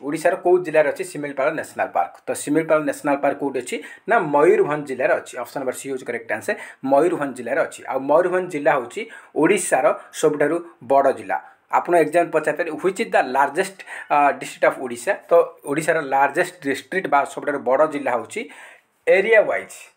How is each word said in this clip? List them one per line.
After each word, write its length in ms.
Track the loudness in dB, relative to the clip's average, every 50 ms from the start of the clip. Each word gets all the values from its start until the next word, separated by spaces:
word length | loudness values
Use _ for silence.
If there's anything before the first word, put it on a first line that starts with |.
| -8
ଓଡ଼ିଶାର 320 | -6 -4 0 0 0 0
କୋଉ 200 | 0 2 4 4 4 2
ଜିଲ୍ଲାରେ 260 | 2 4 4 4 4
ଅଛି 140 | 0 -4 -6
ଶିମିଳିପାଳ 440 | -10 -8 -8 -8 -6 -4 -2 -2 -2
national 360 | -2 -4 -6 -8 -4 -4 -4 -2
park? 260 | 0 -2 -2 -2 -6 -10 _ -8
ତ 20 | -8
ଶିମିଳିପାଳ 460 | -6 -4 0 0 0 2 2 2 2 0
national 320 | -2 -4 -4 -2 -2 0 0 0
park 140 | 0 0 -2
କୋଉଠି 200 | -4 -4 -4 -6
ଅଛି? 160 | -6 -6 -8 -8 -10 -12 -20 -12 _ 0
ନା, 60 | 0 0
ମୟୂରଭଞ୍ଜ 640 | 2 2 2 4 4 4 4 4 2 0 -2 -4 -6 -6
ଜିଲ୍ଲାରେ 260 | -4 -2 0 0 0
ଅଛି। 200 | 0 -4 -6 -10 -10
Option 240 | -10 -8 -8 -6
number 140 | -6 -6 -6
ସି 100 | -6 -8 -8
ହେଉଛି 160 | -10 -8 -8
correct 240 | -8 -8 -8 -6 -6
answer, 240 | -6 -6 -4 -6 -6 -6 -10 -16 -14 -10 -2
ମୟୂରଭଞ୍ଜ 480 | 2 4 4 4 2 0 -2 -4 -6 -8
ଜିଲ୍ଲାରେ 260 | -8 -6 -4 -2 -2
ଅଛି। 200 | -2 -2 -6 -10 -8 -6
ଆଉ 120 | -6 -4
ମୟୂରଭଞ୍ଜ 480 | 0 2 4 4 4 2 0 -2 -4 -4
ଜିଲ୍ଲା 200 | -6 -2 0 0 0
ହେଉଛି 280 | 0 -2 -6 -8 -10 -12 -12 -14 -20 -20 -8 -2
ଓଡ଼ିଶାର 500 | 2 2 4 2 2 0 0 0 2 2 2 2 0 -6 -16 -4
ସବୁଠାରୁ 440 | 0 0 2 2 2 0 0 0 -2 -6 -10 -18 _ -2
ବଡ଼ 240 | 2 4 4 4 4 2
ଜିଲ୍ଲା। 240 | 0 -2 -6 -6 -6 -6 -10 -20 _ _ _
ଆପଣ 220 | -2 -2 0 2 2 2
exam 320 | 4 4 2 0 0 2
ପଚାରିପାରିବେ, 460 | 0 -2 0 -2 -2 -2 -4 -6 -6 -4
which 240 | -2 -2 -2 -2
is 100 | -2 0
ଦ 60 | 2 2 2 2 2
largest, 440 | 2 2 2 0 -2 -4 -4 -6 -14 -18 -16 -16 -14 -4 0
ଅ, 60 | 2 4 4 2 2 -2
district 260 | -6 -12 -4 0 0
of 140 | 0 0 0 -4
ଓଡ଼ିଶା? 300 | -8 -8 -6 -4 -4 -4 -4 0 4
ତ 40 | 4 4 4 4 -2 -12 -8
ଓଡ଼ିଶାର 320 | -6 -4 -2 0 0 0 0
largest 540 | -2 0 2 2 2 2 2 0 -2 -2 -4 -6 -4
district 440 | -4 -4 -4 -6 _ -6 -4 -2 2
ବା 100 | 2 2 2
ସବୁଠାରୁ 340 | 0 -4 -6 -4 -4 -4 -2
ବଡ଼ 220 | 0 2 2 4 2 2
ଜିଲ୍ଲା 240 | 0 -2 -4 -2
ହେଉଛି 300 | -2 -2 -4 -6 -10 -10 -10 -10 -14 -20 -20 -20 -20 -20 _ _ _ _ _ 4
area 340 | 4 4 4 6 6 6
wise 340 | 6 4 0 -4 -6 -10 -16 -20 -20 -20 _